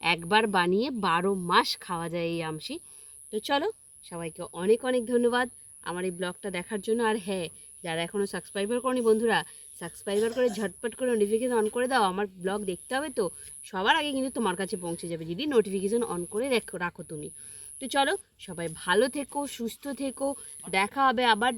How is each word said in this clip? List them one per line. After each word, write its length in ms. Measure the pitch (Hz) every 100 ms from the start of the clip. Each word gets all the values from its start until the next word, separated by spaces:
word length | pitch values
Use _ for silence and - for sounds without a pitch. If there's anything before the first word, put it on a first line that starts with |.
| 165
একবার 300 | 170 170 214 220 202
বানিয়ে 300 | 175 190 269 247 190
বারো 240 | 165 185 196 175
মাস 180 | 190 294 - -
খাওয়া 220 | 170 170
যায় 140 | 170 170
এই 80 | 170 160
আমসি। 260 | 156 - 311 - - - - -
তো 60 | 214 -
চলো 180 | 277 359 - _ _ -
সবাইকে 320 | 175 170 156 175 165
অনেক 180 | 185 233 254
অনেক 140 | 254 226
ধন্যবাদ 340 | 240 240 247 247 - - - -
আমার 140 | 175 185
এই 40 | 175
ব্লগটা 300 | 180 180 208 180
দেখার 220 | 175 208 190
জন্য। 140 | 226 226
আর 60 | 214 180
হ্যাঁ, 200 | 190 160 - - - 175
যারা 160 | 165 170
এখনও 200 | 202 202
সাবস্ক্রাইবার 440 | 185 - 202 202 240 254
করনি 160 | 254 226
বন্ধুরা, 300 | 220 233 185 - - - -
সাবস্ক্রাইবার 500 | 170 - - 202 226 240
করে 100 | 247 208
ঝটপট 340 | 202 180 226 -
করে 120 | 254
নোটিফিকেশন 420 | 233 202 220 247 240
on 60 | 214 240
করে 120 | 254
দাও, 120 | 262 196
আমার 140 | 185 208 185
ব্লগ 160 | 180 202 202
দেখতে 200 | 180 - 254
হবে 120 | 302 247
তো। 60 | 180 - - - -
সবার 260 | 190 208 311
আগে 120 | 302 269
কিন্তু 160 | 262 240
তোমার 180 | 214 180
কাছে 140 | 190 190
পৌঁছে 220 | 175 170 170
যাবে 120 | 165 160
যদি 120 | 170 302 254
নোটিফিকেশন 460 | 202 196 190 233 240
on 80 | 175 175
করে 120 | 208 269 240
রেখো, 200 | - 180 175
রাখো 160 | - 160
তুমি। 180 | 160 151 - - - - -
তো 60 | 269 277
চলো 180 | 277 392 _ _ -
সবাই 220 | 170 170 160
ভালো 220 | - 185 254 294
থেকো, 220 | 269 285 285 -
সুস্থ 260 | 233 - 285 262
থেকো, 260 | 277 - 269 277 - - - 190
দেখা 240 | 202 277 269
হবে 160 | 240 247
আবার 180 | 214 240